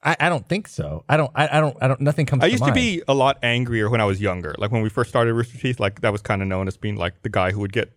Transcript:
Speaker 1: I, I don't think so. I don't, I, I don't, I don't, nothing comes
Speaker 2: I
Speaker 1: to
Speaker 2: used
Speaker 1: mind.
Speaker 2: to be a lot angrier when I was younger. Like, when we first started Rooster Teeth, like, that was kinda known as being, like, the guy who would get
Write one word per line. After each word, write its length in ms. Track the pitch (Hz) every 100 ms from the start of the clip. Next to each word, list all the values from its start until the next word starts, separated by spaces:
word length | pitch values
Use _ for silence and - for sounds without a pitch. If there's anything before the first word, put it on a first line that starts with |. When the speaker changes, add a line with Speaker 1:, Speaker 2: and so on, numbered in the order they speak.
Speaker 1:
I, 140 | 147 165
I 80 | 170
don't 180 | 165 -
think 220 | 185 208
so. 360 | - 73 78 -
I 80 | 151
don't, 140 | 147
I, 140 | - 147 147
I 40 |
don't, 160 | 156 -
I 80 | 131
don't, 120 | 135
nothing 240 | 139 147 139
comes 160 | 135
Speaker 2:
I 60 | 165
Speaker 1:
to 20 |
Speaker 2:
used 80 | 247
Speaker 1:
mind. 140 | -
Speaker 2:
to 40 | -
be 220 | 247 170 -
a 60 |
lot 240 | 139 131 139
angrier 460 | 120 120 123 117 104
when 140 | 117
I 20 |
was 160 | 104 95
younger. 340 | 101 90 80 -
Like, 120 | 104
when 120 | 113
we 80 | 107
first 180 | - -
started 240 | 131 117
Rooster 240 | 117 117 -
Teeth, 240 | 127 123
like, 220 | 101 104
that 100 | 110
was 80 | 104
kinda 240 | - 101
known 240 | 95 95 95
as 80 | -
being, 200 | 107 101
like, 260 | 87 -
the 80 | 113
guy 220 | 101 92
who 80 | 101
would 120 | 101
get 180 | 110 104